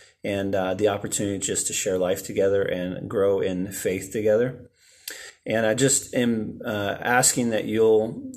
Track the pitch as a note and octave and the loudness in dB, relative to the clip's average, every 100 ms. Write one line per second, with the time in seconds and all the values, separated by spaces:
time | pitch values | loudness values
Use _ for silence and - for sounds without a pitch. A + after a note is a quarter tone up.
0 | - _ G#2+ G2 G2 G2 F#2 F#2 G#2+ G2+ | -20 _ -4 -2 -2 -2 -2 2 2 0
1 | G#2+ - G2+ G2 - F#2 - - G#2 F#2 | -4 -4 -2 -2 -4 -2 -4 -4 -2 0
2 | F2+ G2 - G#2 G2 G2 G2 F2+ F2+ F#2 | 0 -2 -2 0 2 2 0 -2 -4 -6
3 | - A2 G2 G2 G2 F#2 F#2+ - G2+ F#2 | -4 0 2 2 0 -2 -4 -4 -2 -4
4 | - A2+ G#2+ G#2+ B2+ - - _ _ _ | -4 -2 2 2 2 -4 -16 _ _ _
5 | - - - - - A2 A2 A2+ C3+ - | -16 -14 -16 -12 -4 0 2 4 4 2
6 | - C3 A#2+ A2+ G2+ - A#2+ G#2 G2+ - | 0 0 2 0 -4 -8 -6 -4 -2 -2
7 | - B2 - - A#2+ G#2+ - A2 A2 G#2+ | 2 4 4 2 0 0 0 4 6 6
8 | A2 - - | 2 -4 -12